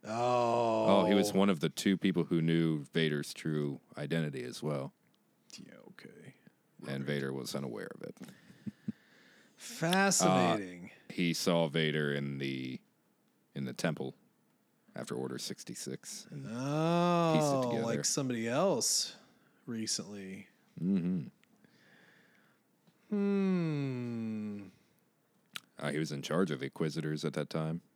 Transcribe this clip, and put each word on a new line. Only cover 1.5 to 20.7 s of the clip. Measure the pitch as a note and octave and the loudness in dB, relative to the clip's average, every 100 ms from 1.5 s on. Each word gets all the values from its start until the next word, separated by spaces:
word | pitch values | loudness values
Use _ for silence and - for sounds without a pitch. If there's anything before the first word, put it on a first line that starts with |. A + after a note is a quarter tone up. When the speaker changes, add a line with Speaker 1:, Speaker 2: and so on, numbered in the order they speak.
Speaker 2:
of | F2 | 4
the | D#2+ | 0
two | - G2+ F#2+ | 0 2 4
people | G2 F2 | 2 2
who | D#2+ E2+ | 2 2
knew | D#2+ E2 E2 D#2 C#2 | 4 4 4 0 -2
Vader's | E2+ D#2+ D2 C#2+ | 0 2 0 -4
true | - - D2+ D2 C2+ _ - | -6 -4 -2 -2 -4 _ -10
identity | C#2+ E2 D2+ - | -2 -2 -2 -4
as | B2 - | -8 -6
well. | - C#3+ C2+ _ _ _ _ _ _ - | -4 -4 -6 _ _ _ _ _ _ -20
Speaker 1:
Yeah, | - - - | -20 -20 -20
okay. | - - - - - - _ _ _ C2+ | -20 -20 -20 -20 -20 -20 _ _ _ -8
Speaker 2:
And | C2+ | -6
Speaker 1:
Right. | C2+ | -2
Speaker 2:
Vader | D2 C2+ | -2 -2
was | C2+ B1+ C#2 | -4 -6 -6
unaware | C#2 D#2 F#2 | -6 -8 -10
of | - | -12
it. | - - - - - - - - - | -14 -14 -16 -18 -20 -14 -14 -10 -12
<laughs> | - _ - - - _ _ | -12 _ -20 -20 -20 _ _
Speaker 1:
Fascinating. | - - E3 F#3 G3 - F#3 F#3 F3+ E3 F3+ F3+ F#3 | -14 -4 0 2 4 4 4 4 4 2 -2 -12 -16
Speaker 2:
Uh, | - _ | -18 _
he | - F2 | -2 0
saw | E2 - E2+ E2 | 2 2 4 2
Vader | D2+ D#2 D2+ D2 | 2 0 0 0
in | C#2+ C#2 C#2 | 0 -2 -4
the, | C#2 C2 C2 B1+ _ _ _ _ _ _ _ | -4 -4 -6 -10 _ _ _ _ _ _ _
in | - | -8
the | C2 | -8
temple | - F2 D#2 C2+ - _ _ _ _ _ _ _ | -4 -4 -2 -6 -10 _ _ _ _ _ _ _
after | - B1+ | -10 -6
Order | A#1+ C2 C2 | -4 -4 -6
sixty-six | - - - - - C2 - - - | -8 -10 -10 -10 -8 -8 -10 -14 -12
and | D3 | -12
pieced | C3+ | -8
it | A#2 | -6
Speaker 1:
Oh, | C3+ D3+ D#3+ F3 F3 F3 E3+ D#3+ D3+ C#3 B2 | -2 0 2 2 4 4 4 4 4 4 2
Speaker 2:
together. | A#2 A2+ | 0 0
Speaker 1:
like | D3 | 0
somebody | C#3 - C3+ A#2+ A2+ | 0 0 0 0 0
else | B2+ F#3+ C#3 - - - - - _ _ _ - | 2 4 4 2 0 -2 -6 -20 _ _ _ -8
recently. | A#2 A2 - E2 G#2 F#2+ F#2+ G2+ _ _ | -6 -4 -4 -6 -10 -12 -12 -16 _ _